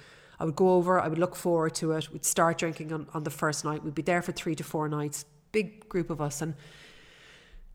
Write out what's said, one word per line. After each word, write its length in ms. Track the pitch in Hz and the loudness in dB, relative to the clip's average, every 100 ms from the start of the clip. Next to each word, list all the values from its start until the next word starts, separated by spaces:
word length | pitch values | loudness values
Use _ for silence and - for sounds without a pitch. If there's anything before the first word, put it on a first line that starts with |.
| - - - - | -20 -20 -16 -6
I 60 | 160 | -2
would 100 | 151 | 4
go 180 | 185 | 6
over, 260 | 180 175 185 | 6 6 4
I 80 | 160 | 2
would 100 | 160 | 0
look 180 | 175 - | 0 0
forward 380 | 175 165 160 - | 2 2 2 0
to 180 | 160 | -2
it. 180 | 156 147 | -2 -4
We'd 140 | - - | -4 -2
start 320 | - 170 165 | 4 4 2
drinking 340 | 170 156 156 | -2 -4 -6
on, 160 | 151 147 | -6 -6
on 100 | 160 | -6
the 60 | 151 | -6
first 340 | 147 156 147 | 0 0 0
night. 200 | 151 151 | -2 -4
We'd 120 | 156 143 | -4 -2
be 60 | |
there 200 | 151 175 | 2 2
for 120 | 170 | 0
three 220 | 170 175 156 | -4 -4 -4
to 80 | |
four 260 | 151 160 151 | -4 -2 0
nights, 360 | 147 147 - - _ _ | -2 -4 -6 -12 _ _
big 360 | 214 180 - - | -2 -2 -6 -4
group 220 | 185 170 | -2 -2
of 100 | 156 | -2
us. 220 | 147 - | -4 -2
And 120 | 160 151 - - - - - - - - - - - | -4 -6 -12 -20 -20 -20 -20 -20 -20 -20 -20 -20 -20